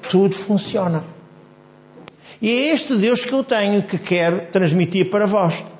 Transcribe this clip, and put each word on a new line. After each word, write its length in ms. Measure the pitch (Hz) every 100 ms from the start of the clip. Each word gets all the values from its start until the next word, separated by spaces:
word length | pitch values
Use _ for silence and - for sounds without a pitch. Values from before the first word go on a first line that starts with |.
| -
tudo 280 | 185 196 190
funciona. 640 | - 202 - 208 180 160 - - - - - - - - - - - - - -
E 80 | 214
é 240 | 240 285
este 220 | 311 -
Deus 300 | 240 208 247
que 80 | -
eu 100 | 269
tenho, 400 | - 226 202 202
que 160 | 202 180
quero 440 | - 175 170 175 -
transmitir 580 | 196 180 170 170 185 180
para 160 | 208 208
vós. 380 | 208 175 143 -